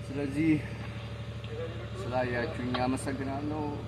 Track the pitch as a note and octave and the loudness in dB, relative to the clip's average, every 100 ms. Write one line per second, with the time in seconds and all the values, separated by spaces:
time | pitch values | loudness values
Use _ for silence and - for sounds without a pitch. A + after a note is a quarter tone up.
0 | - C3+ D3 C#3+ D#3+ D3+ - - - - | -4 -2 0 4 6 6 4 -6 -6 -6
1 | - - - - - - - - - A#2+ | -6 -6 -6 -6 -6 -4 -4 -4 -6 -6
2 | A#2+ B2+ B2+ B2 A#2 - B2 B2 B2+ C3 | 0 2 2 2 0 0 0 2 2 2
3 | - - C3+ - D3 D3+ D3 A#2 | 0 -2 -2 0 0 0 0 -2